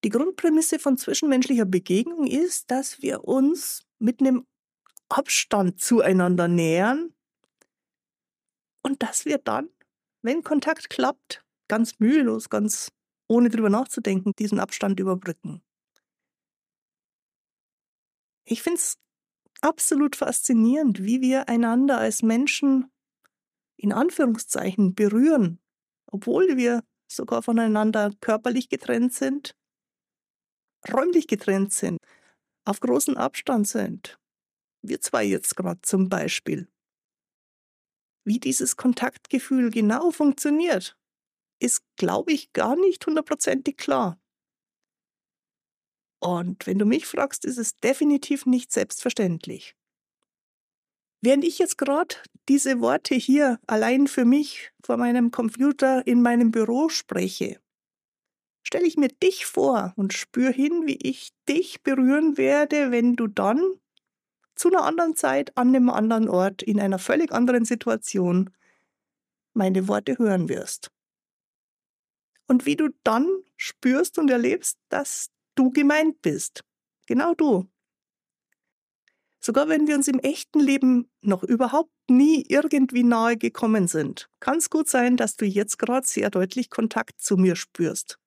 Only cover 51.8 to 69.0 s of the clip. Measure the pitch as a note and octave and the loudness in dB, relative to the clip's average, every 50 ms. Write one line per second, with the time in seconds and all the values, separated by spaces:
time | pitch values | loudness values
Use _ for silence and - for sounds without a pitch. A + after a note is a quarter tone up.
51.8 | C4+ C4+ C#4 D4+ F4+ - - - - - _ - _ - C#4 C#4+ - C4+ C4+ A#3+ | -2 -2 0 -2 -2 -4 -8 -16 -16 -20 _ -20 _ 0 2 2 2 0 -2 0
52.8 | A3+ A#3 C4+ D#4 _ - C#4 B3+ - - C4 D4 D4 C4+ A#3 A3+ _ - A3 G#3+ | 2 0 0 0 _ 0 -2 -2 2 2 4 4 4 2 0 -2 _ -2 0 0
53.8 | G#3+ A3+ B3+ C4+ C#4+ C#4 - - B3 A#3 B3+ D4 D4+ - - - - - _ _ | 2 2 2 2 2 2 2 2 4 4 4 4 2 -2 -8 -16 -18 -20 _ _
54.8 | - - A#3+ A#3 A#3+ A#3+ A#3+ B3 A#3+ A#3 A#3+ - A#3 A3 A3 A#3 C4 C#4+ C#4 - | -6 -4 -2 -2 0 0 2 2 0 0 0 -2 -4 -4 -2 0 0 0 2 2
55.8 | C4+ C4 C4 B3+ B3+ - A#3+ A#3+ A#3+ A#3+ A#3+ A#3+ A#3+ A3+ A3+ A3+ A3 G#3+ A#3+ B3+ | 2 2 2 0 0 2 4 4 4 4 4 4 4 2 2 0 0 0 0 0
56.8 | D#4 D#4+ D#4+ - - - G3 F#3 F#3 F#3+ F#3 - - - - _ _ _ _ _ | 0 0 -2 -6 -8 -6 -4 -4 -4 -4 -4 -6 -8 -8 -8 _ _ _ _ _
57.8 | _ _ _ _ _ _ _ _ _ _ _ _ _ _ _ _ _ - - - | _ _ _ _ _ _ _ _ _ _ _ _ _ _ _ _ _ -6 -2 0
58.8 | F4+ E4+ - D#4 C#4+ B3 - _ - F#4 F#4+ - - - - - - C4+ B3+ G#3+ | 0 0 2 0 0 0 0 _ 0 0 0 0 -10 -6 -2 0 0 2 2 0
59.8 | F#3+ F#3 - - G3 F#3+ F#3 - - _ - B3 B3+ C4 A#3+ B3+ C4+ D4+ E4+ F4 | -2 -4 -4 -4 -4 -4 -4 -6 -10 _ -2 0 0 0 2 0 0 0 0 -2
60.8 | D#4+ D4 - - - - C4+ - - - _ _ _ - C#4 E4 F#4 - - - | -2 -4 -4 -4 -6 -6 -8 -8 -12 -20 _ _ _ -4 -2 -2 -2 -4 -8 -8
61.8 | _ - C4+ C4 B3+ B3+ C#4 D4 D#4 D#4+ C#4+ - C4 C4+ C#4 D4 D4+ D4 D4+ D4 | _ -2 0 2 2 2 4 4 2 0 2 2 2 2 4 2 2 0 0 0
62.8 | C#4+ C4 A#3+ A#3+ A#3 B3 B3 A#3+ A#3 G#3+ G3+ - G3 G3 A3+ D4 F4 F#4+ F#4+ _ | 0 0 0 2 2 2 2 0 -2 -4 -2 -2 0 0 0 2 0 -2 -2 _
63.8 | _ _ _ _ _ _ _ _ _ _ _ _ _ _ _ - - F4 F#4 F4+ | _ _ _ _ _ _ _ _ _ _ _ _ _ _ _ 0 0 2 2 2
64.8 | - - D#4+ E4 E4+ E4 D#4+ - - C4+ C4 C#4 C#4 - _ - B3 B3+ B3+ C4+ | 0 0 0 0 -2 -2 -2 -2 0 0 0 0 -2 -2 _ 2 4 4 6 6
65.8 | B3 B3 - - G#3+ A3 A3+ A3+ A3+ G#3+ - F3+ F#3 G3 G3 - - - G3+ G3+ | 4 4 4 2 0 2 2 0 0 2 2 2 0 0 -2 -4 -4 -2 -2 0
66.8 | G3+ G3 G3 F#3 F#3 - B3 D4+ E4+ - - A#3 B3 B3 B3 A#3+ A3+ - B3 A#3 | 0 0 -2 -2 -2 0 0 0 0 0 2 0 2 2 2 2 2 0 -4 -4
67.8 | - A#3 A3+ A3 - - - G3 F3+ F3+ F3 F3+ F#3+ F#3+ _ _ _ _ _ _ | -2 -4 -4 -4 -4 -6 -2 -2 0 2 2 0 0 -2 _ _ _ _ _ _
68.8 | _ _ _ _ | _ _ _ _